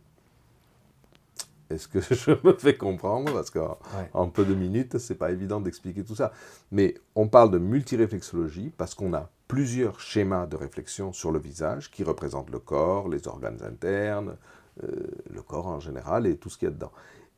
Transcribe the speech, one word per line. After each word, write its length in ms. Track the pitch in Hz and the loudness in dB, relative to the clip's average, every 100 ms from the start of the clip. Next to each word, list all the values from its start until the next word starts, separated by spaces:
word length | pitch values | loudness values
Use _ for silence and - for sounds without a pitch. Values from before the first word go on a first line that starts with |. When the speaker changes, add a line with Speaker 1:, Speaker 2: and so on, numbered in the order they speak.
| - _ _ _ _ _ _ _ _ _ _ _ _ - - _ - | -18 _ _ _ _ _ _ _ _ _ _ _ _ -18 -16 _ -10
Speaker 1:
Est-ce 180 | 80 - | -10 -4
que 120 | 95 | -2
<laughs> 100 | - | 2
je 160 | 123 - 151 180 | 2 4 6 6
me 80 | |
fais 220 | - 143 - | 6 6 4
comprendre ? 560 | 101 90 95 120 147 | 2 -2 0 0 0
Parce 180 | 117 78 | -2 -2
qu'en 280 | 87 78 78 - 98 | -2 -4 -6 -10 -10
Speaker 2:
Ouais. 140 | 87 | -4
Speaker 1:
en 160 | - 87 | 0 2
peu 160 | 90 | 2
de 100 | 98 | 2
minutes, 440 | 95 90 110 127 117 | 2 2 0 0 -4
c'est 160 | - | -4
pas 160 | 90 80 | -2 -2
évident 280 | 92 95 104 | -2 -2 -2
d'expliquer 440 | 92 - 92 92 | -4 -6 -8 -8
tout 100 | 101 | -6
ça. 180 | 110 131 - - - - | -2 -4 -4 -20 -20 -2
Mais 220 | 98 95 - _ | 4 4 2 _
on 140 | - 107 | 2 8
parle 220 | 123 117 | 10 10
de 80 | 90 | 6
multiréflexologie 1120 | 92 131 123 117 104 95 - 85 80 82 135 - | 2 0 2 2 2 0 -6 -4 -4 -6 -10 -8
parce 180 | 85 | -8
qu'on 200 | - 95 | -6 -4
a 160 | 80 80 _ - | -4 -6 _ -6
plusieurs 520 | 127 135 123 117 - | -2 0 0 0 -2
schémas 460 | - 107 98 92 82 | -2 0 2 0 -2
de 100 | 76 | -6
réflexion 560 | 71 - - - 95 | -8 -10 -10 -8 -8
sur 180 | - 85 | -4 -2
le 60 | 80 | -2
visage 520 | 76 80 78 71 - | -2 -4 -4 -4 -8
qui 120 | - | -4
représentent 460 | 85 76 71 69 67 | -2 -2 -4 -6 -8
le 80 | 60 | -10
corps, 500 | - 71 82 98 98 | -2 0 2 0 -2
les 200 | 71 60 | -6 -6
organes 340 | 58 57 55 | -8 -8 -8
internes, 760 | 55 58 90 98 104 104 98 - - - _ - | -12 -6 -2 0 -2 -4 -6 -10 -18 -20 _ -12
euh, 60 | - - - - - | -8 -8 -8 -12 -14
le 120 | - | -16
corps 240 | - 78 90 | -8 -8 -6
en 120 | 76 | -8
général 460 | 80 65 71 107 104 | -8 -10 -2 0 2
et 100 | 76 | 0
tout 140 | - | -6
ce 80 | - | -4
qu'il 80 | 78 | -4
y 20 | |
a 40 | |
dedans. 180 | 73 - - - - - | -4 -10 -14 -20 -20 -20